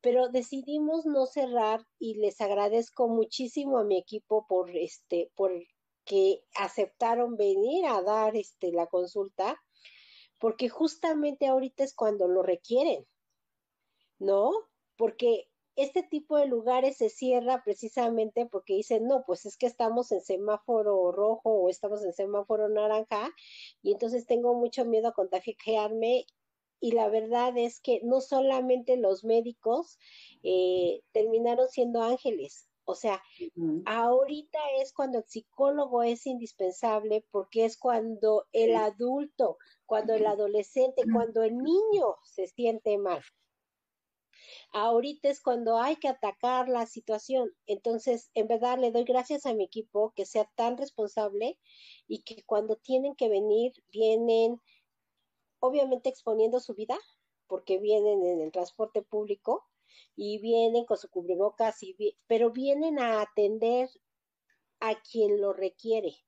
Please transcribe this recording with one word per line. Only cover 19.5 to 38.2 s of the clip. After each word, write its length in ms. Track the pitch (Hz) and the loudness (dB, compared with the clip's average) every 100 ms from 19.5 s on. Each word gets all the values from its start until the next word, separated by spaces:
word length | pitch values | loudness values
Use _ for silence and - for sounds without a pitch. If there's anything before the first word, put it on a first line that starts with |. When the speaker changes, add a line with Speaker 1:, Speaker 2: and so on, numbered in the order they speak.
| - | -4
Speaker 1:
que 100 | 233 | -4
estamos 440 | - 226 233 247 | 0 -2 -2 -2
en 100 | 196 | -4
semáforo 920 | - 190 208 208 - 233 208 196 180 | -2 -4 -2 -4 0 0 2 2 2
rojo 400 | 180 208 226 226 | 2 0 0 0
o 180 | 214 180 | 2 2
estamos 340 | 185 208 208 | 0 -6 -4
en 100 | 202 | -6
semáforo 540 | - 196 202 202 214 214 | -4 -2 -2 -2 0 0
naranja, 600 | 214 214 214 220 208 247 - - - - _ | 0 2 0 -2 -4 -6 -10 -20 -20 -20 _
y 80 | 196 | -2
entonces 320 | 202 226 240 233 | -2 0 -4 0
tengo 300 | 240 240 240 | 0 2 2
mucho 300 | 240 254 233 | 0 -2 0
miedo 240 | 220 226 | 2 0
a 40 | |
contagiarme", 1120 | 233 190 185 - 208 214 220 214 220 226 247 - _ _ _ _ _ | -2 -2 -2 -6 -10 -2 0 0 -2 0 0 -2 _ _ _ _ _
y 120 | 240 | 0
la 160 | 233 214 | 2 2
verdad 480 | 220 220 240 247 240 | 0 0 0 0 0
es 220 | 240 - | -4 -4
que 200 | - 233 | -2 -2
no 180 | 240 262 | 2 0
solamente 760 | 262 269 269 262 254 254 240 254 | 0 0 2 2 2 0 2 0
los 260 | 208 190 | 2 0
médicos, 760 | 220 226 233 233 220 254 339 - _ - - _ | 2 2 0 -4 -2 -2 -2 -14 _ -20 -20 _
eh, 580 | - 185 185 180 175 - _ | 0 2 2 2 0 -2 _
terminaron 560 | 226 220 226 233 240 254 | 0 2 2 2 2 0
siendo 320 | - 240 233 | 0 -2 0
ángeles, 680 | 226 254 269 202 139 - _ _ - | 0 0 -2 -4 -8 -16 _ _ -10
o 100 | 370 | -4
sea, 260 | 349 190 - - | -4 -4 -8 -14
Speaker 2:
Ujú. 480 | 165 - 165 160 185 | -14 -6 -4 -2 -2
Speaker 1:
ahorita 720 | 226 233 254 277 302 302 311 294 269 | 0 4 4 2 -2 -8 -6 -2 -2
es 120 | 269 | -4
cuando 260 | - 269 247 | -4 -4 -4
el 60 | 220 | -6
psicólogo 760 | 226 - - 277 285 277 247 | -14 -14 0 0 2 0 0
es 220 | 233 233 - | 0 0 -4
indispensable, 960 | 254 233 - 190 180 233 214 214 214 - | -8 -8 -4 -4 -2 -2 0 0 -2 -2
porque 340 | 202 190 226 226 | -6 -4 0 0
es 120 | 226 | 0
cuando 680 | 254 233 226 220 | -2 0 -2 0